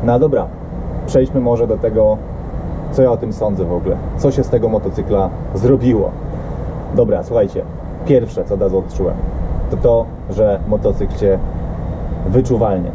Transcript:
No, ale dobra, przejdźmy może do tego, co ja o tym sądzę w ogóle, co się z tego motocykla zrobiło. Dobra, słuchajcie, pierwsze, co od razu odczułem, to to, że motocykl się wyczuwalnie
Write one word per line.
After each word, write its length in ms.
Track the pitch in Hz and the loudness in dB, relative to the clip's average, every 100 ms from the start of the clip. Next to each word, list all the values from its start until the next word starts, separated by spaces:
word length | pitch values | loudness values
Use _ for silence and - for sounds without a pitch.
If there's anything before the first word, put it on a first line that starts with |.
No, 80 | 117 | 4
ale 80 | 123 | 4
dobra, 280 | 147 135 - - - - - - - | 4 2 -2 -8 -10 -8 -6 -6 0
przejdźmy 360 | 135 131 135 | 2 2 2
może 260 | 120 120 117 | 2 2 2
do 100 | 104 | 2
tego, 400 | 113 110 107 107 - - - - - - - | 0 4 4 2 -4 -8 -8 -6 -6 -6 -4
co 100 | - | 4
ja 100 | 131 | 4
o 60 | 110 | 4
tym 160 | 113 | -2
sądzę 320 | 107 107 95 85 | -2 -2 0 0
w 80 | |
ogóle, 220 | 87 85 85 - - | 0 0 -2 -2 0
co 140 | 143 | 2
się 120 | 143 | 2
z 60 | 123 | 2
tego 200 | 120 113 | 2 2
motocykla 600 | 107 - - 98 101 95 - - | 0 -2 -4 0 2 0 -2 -6
zrobiło. 580 | 95 117 135 123 110 - - - - - - - - - - | 0 4 4 4 4 0 -2 -8 -6 -6 -6 -6 -8 -2 2
Dobra, 280 | 113 107 | 2 2
słuchajcie, 380 | - 117 98 - - - - - - | 0 0 0 -2 -6 -8 -10 -8 4
pierwsze, 400 | 135 113 - - | 4 4 -4 -2
co 80 | |
od 80 | 98 | 0
razu 180 | 98 95 | 2 0
odczułem, 360 | 92 - 92 90 - - - - - | -2 -2 -2 -2 -4 -2 -2 -2 -2
to 60 | - | -2
to, 280 | 120 117 113 - - | 2 0 0 -8 -8
że 300 | 101 107 98 - | 0 2 2 0
motocykl 480 | 107 110 98 101 - | 0 0 0 -2 0
się 240 | 104 - - - - - - - - - 92 | 2 2 0 -4 -6 -6 -6 -6 -6 -4 0
wyczuwalnie 640 | 110 131 120 110 95 85 | 2 2 2 2 0 -2